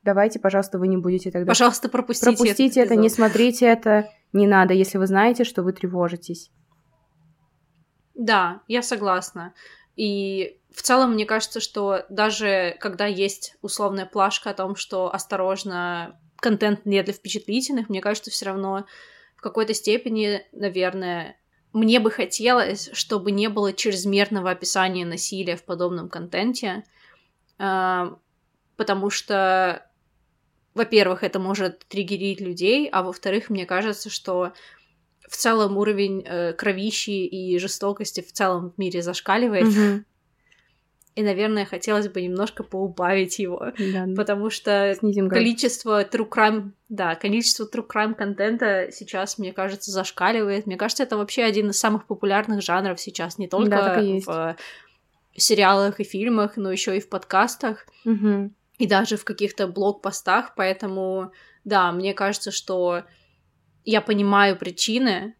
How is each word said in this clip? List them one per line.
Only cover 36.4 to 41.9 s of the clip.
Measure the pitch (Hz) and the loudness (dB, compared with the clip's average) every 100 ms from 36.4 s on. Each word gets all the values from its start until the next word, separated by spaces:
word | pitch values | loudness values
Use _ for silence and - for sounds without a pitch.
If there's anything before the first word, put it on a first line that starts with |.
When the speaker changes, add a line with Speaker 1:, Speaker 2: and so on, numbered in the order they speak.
| 175 | -4
Speaker 2:
кровищи | 170 214 190 208 - - | -2 -4 -2 -4 -4 -4
и | 202 180 185 185 180 | -4 -4 -6 -2 -2
жестокости | 190 - 202 202 208 - | -2 -4 -4 -4 -8 -8
в | 175 | -10
целом | - 190 180 175 | -2 0 0 -6
в | - | -6
мире | 190 175 | -4 -4
зашкаливает. | 170 180 - 208 247 202 220 | -6 -6 0 0 2 4 4
Speaker 1:
Мгм. | 208 208 202 - _ _ _ _ _ _ _ _ _ _ - | 6 4 2 -6 _ _ _ _ _ _ _ _ _ _ -4
Speaker 2:
И, | |
наверное, | 208 190 214 214 | -2 0 0 0
хотелось | 196 180 220 | -2 -6 -2